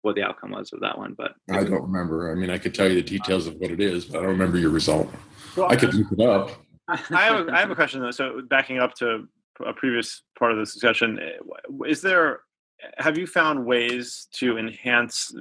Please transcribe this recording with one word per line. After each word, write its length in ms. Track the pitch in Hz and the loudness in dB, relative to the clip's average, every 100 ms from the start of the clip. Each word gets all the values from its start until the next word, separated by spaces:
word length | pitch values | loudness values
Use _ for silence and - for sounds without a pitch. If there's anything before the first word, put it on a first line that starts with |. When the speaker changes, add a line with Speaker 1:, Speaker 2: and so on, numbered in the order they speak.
Speaker 1:
what 140 | 104 | -2
the 80 | 101 | 0
outcome 300 | 98 - 101 | -2 -4 -10
was 200 | 101 98 | -12 -10
of 80 | - | -6
that 160 | - - | -6 -6
one, 180 | - - | -10 -8
but 180 | - - - | -10 -10 -4
Speaker 2:
I 120 | 95 | 0
don't 200 | 98 95 | 2 0
remember. 500 | 92 92 85 80 85 | -2 -2 -2 -2 -2
I 20 | |
mean, 140 | 87 90 | -2 -2
I 80 | 90 | -2
could 180 | 90 | -4
tell 140 | 104 95 | 2 4
you 60 | |
the 80 | 90 | 4
details 440 | 90 98 - 92 80 | 2 -4 0 0 0
of 100 | 78 | -6
what 140 | 90 | -4
it 100 | 85 | 0
is, 240 | 101 87 - | 0 0 -4
but 120 | 82 | -4
I 40 | |
don't 80 | 92 | 0
remember 260 | 92 92 87 | 2 2 4
your 140 | 80 | 4
result. 420 | 80 78 78 - - - - - 180 | 4 2 2 0 -6 -18 -20 -6 0
Speaker 3:
Well, 140 | 185 | 4
Speaker 2:
I 60 | 123 | 4
could 160 | 101 | 4
look 180 | 101 101 | 2 2
it 100 | 95 | 2
up. 300 | 120 98 - - _ _ - | 4 4 0 -8 _ _ -6
Speaker 3:
I 80 | - - 170 220 | -6 0 2 4
have 220 | 214 165 | 2 2
a, 40 | |
I 80 | 170 | 2
have 100 | 202 | 2
a 40 | |
question, 260 | 170 147 135 | 0 0 0
though. 100 | 123 | -6
So 280 | 123 135 117 127 | -4 -4 -6 0
backing 300 | 135 131 127 | 2 2 0
up 160 | 123 | 0
to 340 | - 120 110 - _ _ - 113 | 0 -2 -2 -6 _ _ -10 -8
a 80 | |
previous 480 | - 131 117 113 - _ - | -2 0 0 -4 -10 _ 0
part 140 | 117 | 2
of 60 | 107 | 2
this 140 | 104 | -2
discussion, 480 | - 120 - 113 107 80 - - - - 139 147 | 0 2 4 0 -2 -8 -10 -14 -16 -12 -8 -4
is 140 | 147 | -2
there, 400 | 190 180 151 - _ _ _ _ - - | 2 4 4 0 _ _ _ _ -14 -2
have 220 | 156 156 | 0 0
you 80 | 175 | 0
found 400 | 175 156 143 120 | 2 2 0 2
ways 600 | 120 120 123 120 - - - | 2 2 -2 -6 -12 -14 -2
to 200 | 123 113 | 0 0
enhance 800 | 110 - 123 120 120 - - - | -4 -6 0 2 2 -4 -8 -10